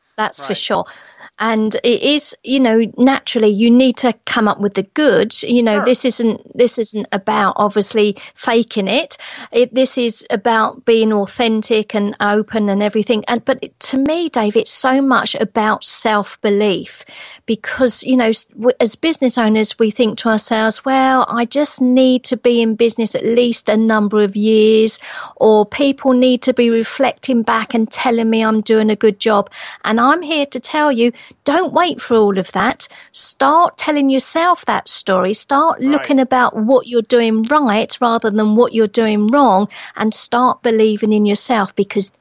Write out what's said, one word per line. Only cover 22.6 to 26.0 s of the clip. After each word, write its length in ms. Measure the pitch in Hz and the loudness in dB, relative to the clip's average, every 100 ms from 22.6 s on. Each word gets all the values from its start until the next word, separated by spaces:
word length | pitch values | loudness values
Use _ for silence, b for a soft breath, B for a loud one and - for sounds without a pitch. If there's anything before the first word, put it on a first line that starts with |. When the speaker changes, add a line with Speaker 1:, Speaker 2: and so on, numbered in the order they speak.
Speaker 1:
in 140 | 226 214 | 0 2
business 400 | 233 233 214 - | 0 0 -4 -2
at 100 | 214 | 0
least 440 | 233 240 226 - | 2 2 0 0
a 60 | 214 | 2
number 460 | 226 214 208 214 | 2 2 2 2
of 140 | 202 208 | 0 0
years," 640 | 214 220 220 220 220 - B B B - | 2 4 4 4 2 -2 B B B 0
or 300 | 220 214 208 | 4 4 2
people 480 | - 277 269 | 0 -2 0